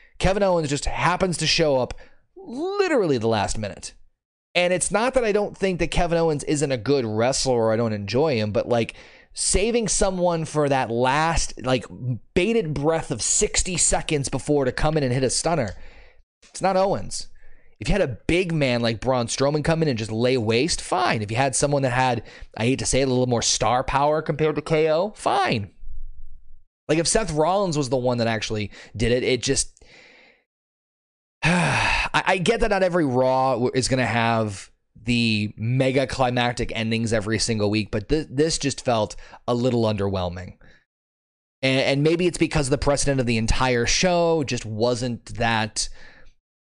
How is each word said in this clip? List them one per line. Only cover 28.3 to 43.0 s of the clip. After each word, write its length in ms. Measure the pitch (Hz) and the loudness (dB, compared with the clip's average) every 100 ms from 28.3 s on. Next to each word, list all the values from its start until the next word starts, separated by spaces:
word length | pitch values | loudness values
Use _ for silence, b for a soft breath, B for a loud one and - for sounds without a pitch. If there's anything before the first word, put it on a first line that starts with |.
| 110 - 110 101 B B 101 | 0 -2 -4 -6 B B -2
did 160 | 113 | 0
it, 100 | 123 | 2
it 200 | 104 127 | 2 0
just, 420 | 120 135 - - B B B B B B _ _ | 0 -2 -4 -10 B B B B B B _ _
<sighs> 840 | _ _ _ _ _ _ _ _ | _ _ _ _ _ _ _ _
I, 800 | 156 175 156 117 - - - 156 165 | 0 2 2 0 0 -2 -2 -2 0
I 120 | 190 | 0
get 220 | 175 226 | 2 2
that 100 | 220 | 0
not 120 | 196 | 2
every 220 | 185 175 | 2 2
Raw 480 | 147 127 127 131 131 | 2 2 2 2 2
w-, 200 | 123 123 | 2 0
is 140 | 131 120 | 0 0
gonna 180 | 131 120 | 0 0
have 640 | 117 113 113 107 101 - _ _ - | 2 2 2 0 -6 -14 _ _ -8
the 480 | - 120 117 107 107 - | -2 2 2 2 -2 -4
mega 480 | 113 131 135 131 131 | -2 0 2 2 0
climactic 640 | - 123 123 120 120 113 | 0 0 2 0 -2 -4
endings 380 | - 113 113 113 | -4 -2 -2 0
every 260 | 113 104 110 | 0 0 -2
single 300 | - 110 104 | 0 0 0
week, 200 | 107 101 | 0 -2
but 180 | 117 98 | -4 -2
th-, 180 | 156 - | -2 0
this 260 | 131 160 151 | 0 0 0
just 260 | 143 - | -2 -2
felt 320 | - 117 104 B B B - | 0 0 0 B B B -4
a 80 | |
little 280 | 123 123 117 | 0 2 2
underwhelming. 720 | 110 104 101 95 90 87 92 - b b _ _ _ _ _ _ _ _ | 2 0 -2 -2 -4 -6 -12 -16 b b _ _ _ _ _ _ _ _
And, 200 | 131 131 | 0 2
and 220 | 120 139 | 2 2
maybe 240 | 151 170 180 | 2 2 0
it's 120 | - | 0
because 320 | 160 160 131 | 0 0 0
the 80 | 143 | 0
precedent 420 | - 143 | 0 0